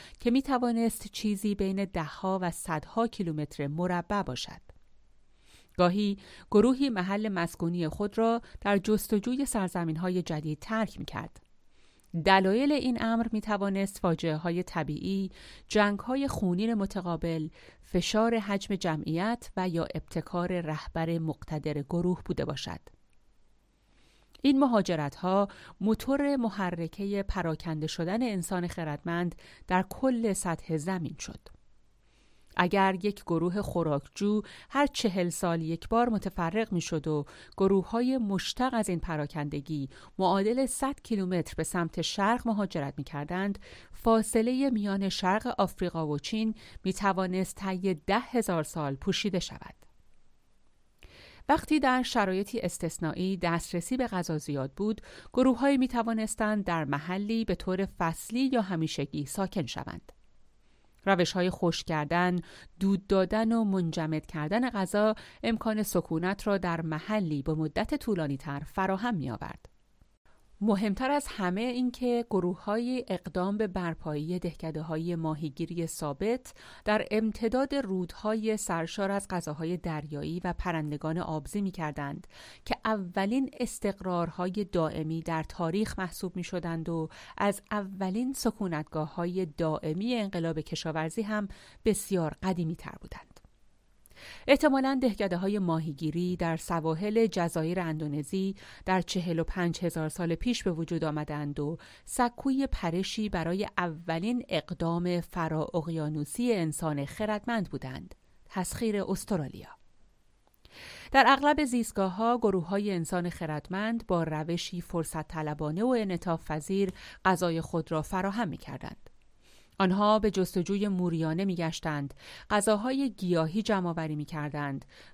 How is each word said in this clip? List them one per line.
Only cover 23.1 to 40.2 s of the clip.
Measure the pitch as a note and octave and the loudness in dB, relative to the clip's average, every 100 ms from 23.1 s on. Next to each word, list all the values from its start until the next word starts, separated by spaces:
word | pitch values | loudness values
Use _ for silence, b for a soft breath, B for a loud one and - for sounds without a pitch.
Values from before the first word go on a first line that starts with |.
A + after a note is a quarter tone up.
| - _ _ _ _ _ _ b b b b b b | -20 _ _ _ _ _ _ b b b b b b
این | C#4 C4+ | 4 6
مهاجرت‌ها | C#4 A3+ F#3+ D#3+ C#3+ - F3+ G3 G3 B B B | 6 6 4 0 0 -2 2 2 2 B B B
موتور | G3 A3 - C#4 C#4+ C#4 | 0 0 2 2 2 2
محرکهٔ | A#3 G3 F3+ E3+ E3 - G3 G3+ | 0 -2 -4 -2 -6 -6 -4 -2
پراکنده | G3 G3 E3 D#3 E3+ D#3 D#3 | -2 -2 0 -2 -4 -4 -4
شدن | - E3 G#3+ | -2 -2 0
انسان | B3 G3 E3 F#3 F3 | 0 -2 -2 -2 -2
خردمند | - D#3 D3 - E3+ F3 - B B - | -4 -4 -4 -2 -2 -2 -4 B B 0
در | F#3 | 2
کل | F#3+ - C4 A#3+ A3+ | 2 0 0 2 0
سطح | F#3 F#3 D#3+ - D#3+ | 0 -2 -4 -2 -2
زمین | D#3+ F#3+ D#3 D3+ | -2 -2 -4 -6
شد. | - - - - - - _ _ b b b b b - | -12 -14 -18 -20 -20 -20 _ _ b b b b b 2
اگر | F3+ G3+ F#3+ F#3+ | 4 6 4 4
یک | G#3 G3+ - | -2 -2 -2
گروه | E3 E3+ F#3+ | 0 2 0
خوراکجو | G3 F3 E3 C#3+ - - G3+ G#3+ G3+ B B | -2 0 2 0 -2 -2 2 2 -2 B B
هر | C4+ C#4+ | 2 2
چهل | - A3 F#3 F3 | 2 0 2 0
سال | - F3+ E3 | 0 0 0
یک | D#3+ E3 - | -2 -4 0
بار | A3+ A#3+ | 2 4
متفرق | G#3 F#3+ - E3 G#3+ A3 | 2 -2 -2 0 0 0
می‌شد | F3+ - D#3+ D#3 | 0 0 -2 0
و | D3+ D3 B B - | -2 -2 B B 0
گروه‌های | F#3+ G3 F3+ A3+ B3 C4 | 4 4 2 0 2 2
مشتق | G#3 F#3+ - - B3+ | 0 0 -2 -2 0
از | A#3+ G#3 | 2 0
این | F3 | -2
پراکندگی | - D#3 D3 D#3+ D3 D3 C#3+ D3+ C3+ B B | -2 -2 -4 -4 -4 -6 -4 -4 -6 B B
معادل | - | 0